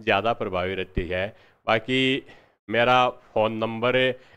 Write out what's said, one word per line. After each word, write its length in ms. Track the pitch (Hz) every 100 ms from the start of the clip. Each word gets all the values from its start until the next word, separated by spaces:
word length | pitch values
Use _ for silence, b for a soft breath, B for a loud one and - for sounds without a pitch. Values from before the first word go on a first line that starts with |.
ज़्यादा 320 | 110 98 107
प्रभावी 420 | 117 107 90 92
रहती 340 | 95 92 - 85
है। 280 | 90 98 b b b -
बाकी 600 | 113 120 131 131 135 - B B B -
मेरा 380 | 110 120 127 127
फ़ोन 440 | - - - 110
नंबर 640 | 110 113 113 120 127 127 127 b